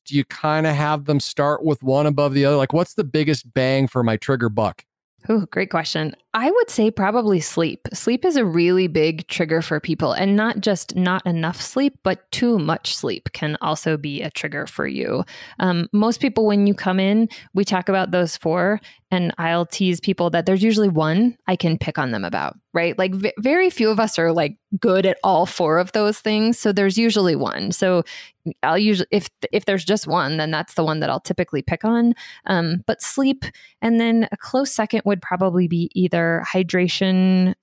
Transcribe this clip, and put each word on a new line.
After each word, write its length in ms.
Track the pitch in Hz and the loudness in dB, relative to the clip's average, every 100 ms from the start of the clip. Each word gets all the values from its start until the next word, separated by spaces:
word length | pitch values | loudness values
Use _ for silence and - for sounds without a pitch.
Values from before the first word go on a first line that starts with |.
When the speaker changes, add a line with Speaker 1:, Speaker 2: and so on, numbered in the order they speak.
| - | -4
Speaker 1:
do 100 | 139 | -2
you 80 | |
kinda 500 | - - 156 156 156 | -2 -4 -2 0 0
have 320 | 147 151 151 143 | 0 0 -2 0
them 140 | 143 | 0
start 440 | - - 143 151 | 0 -2 0 0
with 200 | 160 143 | 0 0
one 240 | 131 135 151 | 0 2 2
above 260 | 143 143 | 2 2
the 120 | 139 139 | 2 4
other? 100 | 143 | 4
Like, 180 | 131 | 2
what's 220 | 160 180 - | 0 0 -2
the 80 | |
biggest 500 | 147 156 151 143 120 | -2 0 0 -2 -2
bang 340 | 131 131 135 135 | -2 2 2 0
for 140 | 127 | 0
my 160 | 117 110 | 0 0
trigger 320 | - 131 117 | 0 0 0
buck? 340 | 104 104 - - _ _ _ - | 0 -2 -4 -16 _ _ _ -2
Speaker 2:
Ooh, 160 | 220 180 | -2 0
great 180 | - 190 | -4 -2
question. 460 | 165 160 160 156 - _ | -4 -4 -4 -6 -8 _
I 160 | 220 269 | -2 2
would 200 | 453 466 | 2 2
say 220 | - 220 | 2 0
probably 480 | 220 196 226 214 185 | 2 0 2 2 0
sleep. 480 | - - 165 - - | 0 -2 -2 -4 -10
Sleep 320 | - - 240 | -6 -2 0
is 120 | 370 285 | 2 2
a 100 | 208 | 2
really 420 | 165 170 185 180 | 2 4 4 2
big 400 | 156 156 160 - | 2 0 -2 -6
trigger 340 | - 160 160 | -4 0 0
for 180 | 165 151 | -2 -4
people, 340 | - 156 147 | -4 -2 -2
and 220 | - 190 202 | 0 2 2
not 260 | 226 214 | 0 0
just 340 | 214 190 - 180 | 0 -2 -2 -2
not 300 | 180 185 180 | 0 0 -2
enough 340 | 165 160 - | -2 -2 -6
sleep, 400 | - 262 277 - | -6 0 0 0
but 280 | 190 180 - | -4 -4 -6
too 260 | - 240 220 | -2 2 2
much 380 | 151 185 - - | 0 -2 -4 -6
sleep 340 | 127 92 - | -6 -8 -10
can 240 | - 156 151 | -6 -6 -4
also 360 | 160 156 160 151 | -4 -2 -2 -2
be 240 | 147 143 | -4 -8
a 80 | 165 | -8
trigger 360 | - 156 143 147 | -8 -8 -8 -8
for 220 | - - | -6 -6
you. 380 | 67 - 127 - - - - | -4 -4 -4 -6 -12 -14 -4
Um, 300 | 185 175 170 | -2 0 0
most 300 | 208 220 233 | 0 0 0
people, 240 | 277 220 214 | -2 0 2
when 220 | 202 202 | 4 2
you 60 | |
come 260 | 196 190 185 | 2 -2 0
in, 300 | 190 214 226 - - | 2 2 0 -4 -6
we 120 | 185 202 | -2 0
talk 240 | 185 180 | -2 0
about 220 | 190 185 | 0 2
those 260 | 180 170 - | 0 0 -2
four, 420 | 165 175 180 214 - - - | -2 0 0 -2 -6 -16 -4
and 220 | 185 170 - | -2 -2 -2
I'll 260 | 165 170 170 | -2 0 -2
tease 340 | - 185 175 | 0 0 0
people 300 | - 190 170 | -2 0 0
that 160 | 165 175 | 0 0
there's 160 | 190 | 2
usually 260 | 220 214 202 | 2 2 2
one 480 | 156 156 170 240 - - | 2 2 2 2 0 -4
I 80 | 180 | -2
can 240 | 165 160 | 0 -2
pick 180 | - 151 | -2 -4
on 140 | 131 | -2
them 120 | 110 | -4
about, 320 | 87 85 71 - _ | -4 -4 -6 -8 _
right? 220 | 170 170 170 | -2 0 0
Like, 180 | 190 190 | -2 -2
v-, 180 | 214 214 | -4 -2
very 320 | 240 330 370 | 0 2 2
few 180 | - 220 | 2 0
of 100 | 214 | 2
us 200 | 220 - | 0 0
are, 120 | 165 | 0
like, 240 | 165 147 - - 196 | 2 -2 -4 -8 -2
good 280 | 233 185 190 | 2 4 2
at 100 | - | 2
all 240 | - 156 170 | 2 2 2
four 320 | - 160 160 | 0 2 2
of 120 | 185 | 0
those 260 | 214 208 214 | 0 0 0
things. 400 | 220 214 220 240 | 0 2 2 2
So 120 | 214 | 0
there's 240 | 196 196 196 | 2 2 2
usually 400 | 233 208 185 147 | 2 4 2 2
one. 360 | 131 - 131 | -2 -4 -4
So 320 | - 190 180 165 - - _ 165 - | 0 2 2 -2 -8 -20 _ -12 -4
I'll 160 | 139 175 | 0 2
usually, 300 | 214 196 - | 2 2 0
if, 220 | 202 - _ - | -2 -2 _ -4
if 140 | 202 202 | -2 0
there's 180 | 196 | -2
just 220 | 160 208 - | 0 -2 0
one, 320 | 170 143 156 | -2 -2 -2
then 140 | 156 | -2
that's 240 | 156 - - | -4 -4 -2
the 80 | |
one 160 | 156 156 | -2 0
that 100 | 147 | -2
I'll 100 | 135 | -4
typically 440 | - 185 175 143 | -4 -4 -4 -4
pick 200 | - 165 | -4 -2
on. 300 | 220 233 240 240 - - - | 0 2 2 0 -6 -10 -2
Um, 380 | 185 165 180 - | 0 0 -2 -4
but 160 | - | -4
sleep, 440 | - - 269 269 - - - - | -4 -2 0 -2 -6 -14 -20 -4
and 180 | 226 233 | 0 2
then 280 | 233 226 220 | 2 2 0
a 60 | - | -4
close 340 | - 262 277 | -4 -2 -2
second 300 | - 214 220 202 | -2 -2 0 0
would 180 | 196 | -2
probably 440 | - 180 190 175 175 | -2 -2 2 2 2
be 220 | 170 170 - | 0 -2 0
either 240 | 180 175 165 165 - | 0 2 0 0 -2
hydration. 1080 | 185 180 185 180 - 190 185 185 185 185 - | -2 0 0 0 0 2 4 4 4 2 0